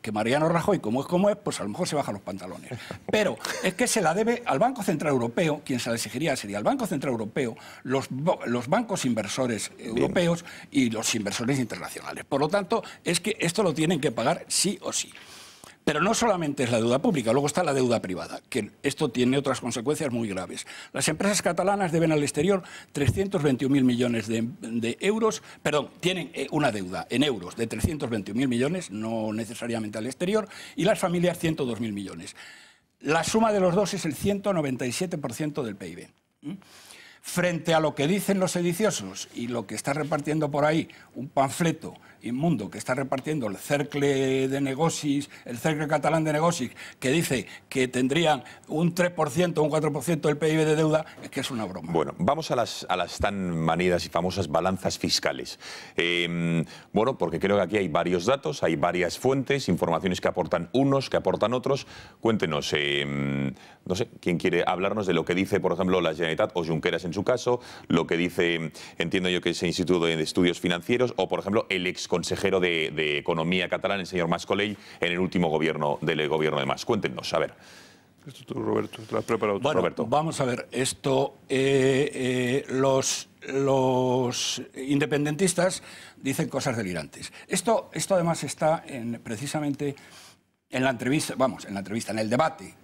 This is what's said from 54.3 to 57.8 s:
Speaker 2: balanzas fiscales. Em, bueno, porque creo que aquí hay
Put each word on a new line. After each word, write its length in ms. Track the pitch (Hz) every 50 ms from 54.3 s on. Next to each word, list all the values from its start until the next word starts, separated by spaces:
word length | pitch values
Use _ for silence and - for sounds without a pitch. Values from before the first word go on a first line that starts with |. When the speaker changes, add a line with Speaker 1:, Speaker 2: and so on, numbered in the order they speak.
| 85 98 92
Speaker 2:
balanzas 500 | 76 73 80 85 92 95 85 - - -
fiscales. 640 | - - 90 - - - 78 69 64 60 - - - - - - - - - -
Em, 680 | - 85 85 87 87 85 85 85 85 85 85 82 82 76 - - - - - -
bueno, 240 | 98 110 127 135
porque 220 | - 90 82 78 82
creo 180 | 95 95 101
que 60 | 101 92
aquí 140 | 87 104
hay 120 | 107